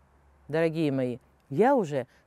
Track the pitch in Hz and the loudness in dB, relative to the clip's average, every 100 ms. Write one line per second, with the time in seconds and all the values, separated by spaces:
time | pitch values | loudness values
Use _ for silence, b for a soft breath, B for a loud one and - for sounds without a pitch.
0 | _ _ _ _ - 160 165 160 151 135 | _ _ _ _ -6 0 0 0 -2 0
1 | 127 120 _ _ - 139 247 269 151 139 | -4 -6 _ _ -6 0 2 2 0 -4
2 | 117 _ | -6 _